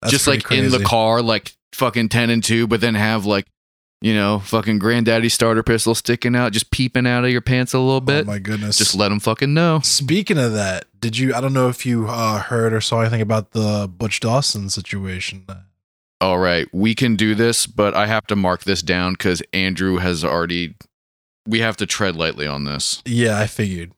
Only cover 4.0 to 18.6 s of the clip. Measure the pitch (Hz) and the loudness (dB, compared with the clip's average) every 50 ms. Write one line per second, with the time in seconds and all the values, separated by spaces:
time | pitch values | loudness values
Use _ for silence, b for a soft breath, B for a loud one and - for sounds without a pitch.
4 | - 104 110 107 101 101 107 104 98 - - 113 107 104 110 104 95 110 117 120 | -2 0 2 2 2 2 0 -2 -2 -2 -2 -2 0 2 0 2 2 2 2 2
5 | 117 113 113 113 113 117 - - 120 117 113 110 113 - 117 110 - 113 117 - | 4 4 2 4 2 2 2 2 2 2 2 2 2 2 0 0 2 0 0 -2
6 | - - 117 113 - 123 120 123 123 117 101 113 - _ - - 131 127 _ 127 | 0 -2 -2 0 0 0 0 2 0 0 0 -2 -2 _ -2 -2 -2 0 _ 0
7 | 123 127 123 123 123 127 127 123 117 - 131 127 127 123 - 135 131 131 135 135 | 0 2 2 2 2 2 0 0 0 2 0 0 0 0 0 0 2 2 2 2
8 | 131 131 139 147 156 101 104 101 95 101 107 107 104 104 98 - 113 - - 95 | 2 2 0 0 0 -2 -4 -6 -4 -4 -4 -4 -2 -2 0 2 2 2 2 2
9 | 104 101 101 104 - - 113 - - 139 143 160 170 170 160 156 135 - - - | 2 2 2 2 2 0 0 0 0 2 2 4 4 4 2 2 2 0 -2 0
10 | 143 123 151 202 208 - 202 156 131 120 107 107 101 95 92 90 - _ _ 98 | 0 0 0 0 2 2 2 2 2 2 0 0 0 -2 -2 -4 -8 _ _ _
11 | 107 117 110 113 131 131 123 117 127 135 135 135 127 123 120 - - 127 120 117 | -6 -4 -2 0 0 0 0 0 0 0 2 2 2 2 0 -2 -2 -2 0 0
12 | 110 107 120 117 117 113 110 104 95 - 127 117 113 113 110 110 107 - - 117 | 0 -2 -2 -2 0 0 0 -2 -4 -2 -2 0 0 2 0 0 -2 0 0 2
13 | 113 113 117 113 110 104 113 110 104 _ _ 113 107 107 107 104 101 95 90 87 | 2 2 2 0 0 2 0 -2 -2 _ _ -2 0 0 0 -2 -2 -4 -6 -6
14 | 117 107 - - - 113 113 135 143 - - 107 101 98 - - 90 - - 101 | -6 -4 -4 -2 -2 0 0 2 0 0 -2 -4 -4 -6 -6 -8 -8 -8 -8 -8
15 | 95 95 92 92 - - - 98 92 95 98 92 95 _ _ _ _ _ _ _ | -6 -6 -8 -8 -8 -10 -10 -12 -16 -16 -18 -18 -18 _ _ _ _ _ _ _
16 | _ _ _ _ 90 95 92 87 92 90 87 85 73 - - 92 98 110 113 - | _ _ _ _ 0 0 2 2 2 2 2 0 0 -2 -2 0 0 0 2 2
17 | 131 123 113 98 107 110 107 101 117 117 117 - - - - - 104 101 - - | 2 2 2 2 2 2 2 2 2 2 2 0 -2 -4 0 0 0 2 2 2
18 | 104 104 110 110 - - 107 101 98 90 90 - | 0 2 0 -2 -2 -2 -2 0 2 0 0 -2